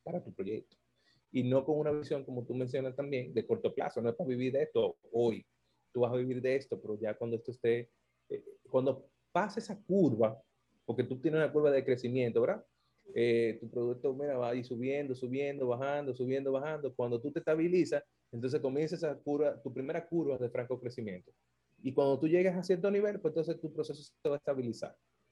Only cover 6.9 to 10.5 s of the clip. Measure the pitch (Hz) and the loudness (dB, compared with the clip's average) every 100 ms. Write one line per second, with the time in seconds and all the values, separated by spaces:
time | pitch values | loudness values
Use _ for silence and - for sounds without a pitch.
6.9 | 104 107 - 117 113 - 120 117 120 120 | -4 -4 -4 -4 -4 -4 -2 2 2 -2
7.9 | _ _ _ _ - - - - 131 135 | _ _ _ _ -10 -10 -20 -2 2 2
8.9 | 131 - _ _ 175 202 233 - - - | -2 -8 _ _ -2 -2 -4 -8 -10 0
9.9 | 196 143 110 110 - _ | 4 6 6 2 2 _